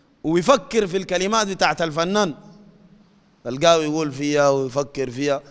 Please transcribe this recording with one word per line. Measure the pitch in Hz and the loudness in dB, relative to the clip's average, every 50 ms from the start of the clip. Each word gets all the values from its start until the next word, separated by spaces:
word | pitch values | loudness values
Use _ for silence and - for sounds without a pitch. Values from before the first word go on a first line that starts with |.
| _ _ _ _ - | _ _ _ _ -4
ويفكر | 156 165 175 156 247 277 240 - - - 226 208 | 0 0 2 4 4 2 2 2 -2 -2 0 0
في | 165 175 | 0 -2
الكلمات | 190 185 - 180 175 185 196 220 220 214 | -4 -4 -2 -2 -2 0 0 0 0 0
بتاعت | 196 190 - 190 156 151 - | -2 -2 0 0 0 0 0
الفنان، | 170 165 143 165 170 185 202 208 208 165 131 - - - - - - - - _ _ - - - _ _ _ _ _ _ _ _ - | -2 -4 -2 -2 -2 0 2 0 0 0 -2 -8 -14 -20 -20 -20 -20 -20 -20 _ _ -20 -20 -20 _ _ _ _ _ _ _ _ -10
تلقاه | 120 127 139 165 170 170 | -8 -4 2 4 4 4
يقول | 160 156 151 151 160 156 147 | 4 2 0 -2 -2 -2 -4
فيها | 127 135 147 147 147 143 143 139 | -4 -4 -2 0 2 4 4 4
ويفكر | 139 135 135 127 127 143 143 143 - 139 131 123 | 4 2 0 -2 -4 -4 -6 -4 -4 -6 -6 -6
فيها، | 117 131 143 143 139 143 - - | -4 -4 -2 -2 -2 -4 -6 -12